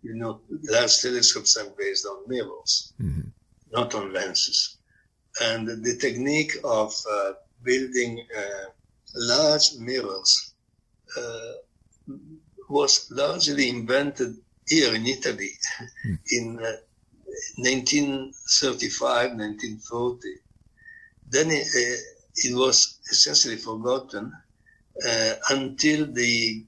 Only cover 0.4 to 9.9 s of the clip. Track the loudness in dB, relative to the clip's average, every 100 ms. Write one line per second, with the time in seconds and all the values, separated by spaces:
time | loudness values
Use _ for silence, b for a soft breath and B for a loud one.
0.4 | _ -10 2 4 6 4 2 2 2 2
1.4 | 2 2 0 -6 -4 -2 -4 -10 -6 -6
2.4 | -6 -8 -2 -2 -2 _ -4 -4 -6 -12
3.4 | _ _ _ -4 -2 -4 -6 -4 -2 -2
4.4 | 0 0 -2 -6 _ _ _ _ _ -2
5.4 | -2 0 -4 -4 -4 -2 -2 -2 0 0
6.4 | 0 -2 0 0 0 -4 -4 -2 -2 -4
7.4 | _ _ 0 0 2 -2 -2 -4 -10 -8
8.4 | -8 -8 -12 _ _ _ -16 -6 0 4
9.4 | 6 6 4 2 -4